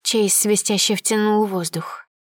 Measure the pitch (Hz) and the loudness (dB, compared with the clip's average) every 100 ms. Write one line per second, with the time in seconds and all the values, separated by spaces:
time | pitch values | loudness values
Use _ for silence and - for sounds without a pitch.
0 | - 226 202 - 208 208 - 202 - 196 | -2 0 2 2 2 0 0 0 0 0
1 | - 214 214 214 208 190 160 160 - - | 0 0 2 2 2 -2 -4 -8 -10 -14
2 | - _ _ | -18 _ _